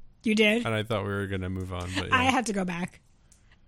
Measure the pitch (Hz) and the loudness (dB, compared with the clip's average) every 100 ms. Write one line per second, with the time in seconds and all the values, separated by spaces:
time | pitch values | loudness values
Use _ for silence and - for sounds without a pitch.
0 | - - 226 214 214 226 233 110 107 107 | -20 -6 0 4 6 4 2 0 0 0
1 | 98 101 98 98 92 92 92 90 87 92 | 0 -2 -2 -2 -2 -4 -4 -6 -4 -4
2 | 92 254 254 262 233 196 185 170 - - | 0 0 2 0 0 -2 -4 -4 -8 -10
3 | _ _ - - _ - | _ _ -20 -20 _ -20